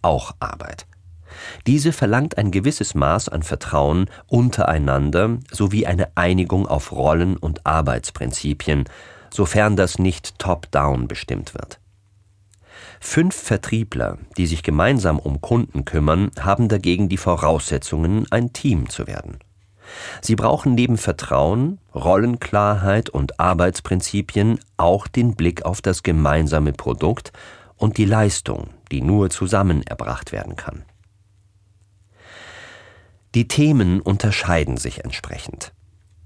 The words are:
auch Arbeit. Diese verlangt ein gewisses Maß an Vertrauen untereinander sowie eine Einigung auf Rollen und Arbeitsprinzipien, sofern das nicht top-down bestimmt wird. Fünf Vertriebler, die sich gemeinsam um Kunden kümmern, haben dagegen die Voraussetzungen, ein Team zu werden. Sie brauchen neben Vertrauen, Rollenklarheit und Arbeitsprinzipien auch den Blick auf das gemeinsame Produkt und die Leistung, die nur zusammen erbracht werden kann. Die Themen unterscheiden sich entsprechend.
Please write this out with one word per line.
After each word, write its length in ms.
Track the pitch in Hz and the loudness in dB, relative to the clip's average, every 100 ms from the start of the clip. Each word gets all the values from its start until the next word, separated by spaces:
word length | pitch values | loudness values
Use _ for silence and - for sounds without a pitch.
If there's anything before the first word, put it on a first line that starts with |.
auch 320 | 87 73 - - | 0 0 -4 -10
Arbeit. 480 | - - - - - - - - - - - - 117 | -10 -10 -14 -16 -20 -20 -20 -20 -20 -18 -18 -4 2
Diese 260 | 143 156 | 2 2
verlangt 460 | - 104 117 151 - | 0 2 2 0 0
ein 120 | 104 | 0
gewisses 440 | 95 123 - 101 | 0 0 -2 -2
Maß 340 | 76 71 92 - | 0 2 2 -2
an 140 | 78 | -6
Vertrauen 680 | 78 80 - 73 71 85 98 - - | -6 -6 -2 2 2 2 0 -6 -2
untereinander 1120 | 120 123 - 90 80 69 67 71 82 110 117 131 | 2 2 2 2 2 2 2 2 2 0 -2 -6
sowie 360 | - 101 104 - | -2 0 0 0
eine 300 | 90 101 - | 0 -2 0
Einigung 500 | 90 92 87 95 - | 2 2 2 0 0
auf 260 | 71 - | -2 -4
Rollen 440 | - 69 82 90 85 | -2 2 2 2 -2
und 300 | 82 78 - | -4 -4 0
Arbeitsprinzipien, 1160 | 80 69 58 - - 60 - 73 71 - 71 65 - - - - | 0 0 -2 -6 -8 -8 -6 -6 -4 0 0 -2 -8 -20 -20 -8
sofern 460 | - 95 107 107 101 | -2 0 4 4 4
das 220 | 92 - | 2 2
nicht 400 | 92 - - - | 0 0 -8 -6
top-down 720 | 95 82 - 71 71 64 60 | -2 -2 0 0 2 0 -4
bestimmt 460 | - - 50 - | -8 -8 -8 -8
wird. 260 | - - - _ _ _ _ _ _ _ _ _ - - - | -14 -14 -18 _ _ _ _ _ _ _ _ _ -20 -20 -16
Fünf 340 | - - 180 | -2 2 2
Vertriebler, 840 | - - 101 - 113 107 62 53 50 - - | 0 -2 -2 0 -4 -2 -4 -4 -6 -8 -2
die 100 | 85 | -2
sich 160 | 82 | -2
gemeinsam 560 | - 76 104 135 92 73 | 0 2 4 2 2 0
um 220 | 73 71 | -2 -4
Kunden 440 | - 120 - 71 | 0 0 0 -4
kümmern, 460 | 67 82 73 85 104 - | -2 0 2 2 0 -2
haben 280 | 92 101 113 | 0 2 2
dagegen 400 | 104 87 90 95 | 2 0 2 0
die 100 | 92 | 0
Voraussetzungen, 1080 | - 82 76 80 - 69 - 76 82 107 107 | 0 0 2 0 0 -4 -4 -2 0 0 0
ein 220 | 113 120 | -2 -2
Team 360 | - 143 85 58 | -2 0 0 -2
zu 180 | - - | -6 -8
werden. 320 | 50 - - - _ _ _ - - - - | -10 -12 -16 -20 _ _ _ -20 -16 -16 -6
Sie 140 | - | -2
brauchen 400 | 107 110 151 143 | 2 2 2 2
neben 220 | 120 123 110 | 2 2 2
Vertrauen, 840 | - - - 65 76 110 147 196 _ | -2 -4 0 2 2 2 -2 -4 _
Rollenklarheit 1120 | 65 80 95 117 120 - 104 104 101 98 104 110 | -4 2 2 2 -2 0 2 2 2 2 2 0
und 300 | 69 67 - | -2 -4 0
Arbeitsprinzipien 1200 | 87 87 90 - - 90 - 101 - 104 107 113 _ - | 2 4 2 0 -2 -2 -2 -4 -2 0 2 0 _ 0
auch 300 | 85 101 - | 2 2 0
den 300 | 123 120 101 | 0 0 2
Blick 280 | 82 82 | 0 0
auf 160 | 85 92 | -4 -2
das 220 | 98 90 | -2 0
gemeinsame 720 | - 80 73 78 76 78 73 | 0 2 4 2 2 2 0
Produkt 600 | 67 - 69 80 123 - - - - - - | -2 -4 -2 -2 -2 -8 -20 -20 -20 -16 -2
und 220 | 110 104 | 0 2
die 60 | |
Leistung, 640 | 101 110 104 - - - - - - | 2 4 2 0 -6 -8 -8 -14 -8
die 120 | 67 | -2
nur 280 | 69 104 92 | 2 2 2
zusammen 520 | - 92 101 98 76 | -2 0 2 4 2
erbracht 500 | - - - 64 - | -2 -8 -8 -8 -8
werden 240 | 50 50 50 | -10 -8 -12
kann. 260 | - - - _ _ _ _ _ _ _ _ _ _ _ _ _ - - - - - - - - _ _ _ | -12 -14 -16 _ _ _ _ _ _ _ _ _ _ _ _ _ -20 -20 -20 -20 -20 -20 -20 -20 _ _ _
Die 140 | 117 - | 0 2
Themen 520 | - 151 139 92 95 | 2 4 6 4 2
unterscheiden 760 | 90 98 107 - - 85 69 60 | 2 2 0 0 0 0 0 -4
sich 280 | 62 - | -6 -10
entsprechend. 680 | - - - - - 50 - _ _ _ _ _ | -10 -10 -12 -12 -12 -14 -14 _ _ _ _ _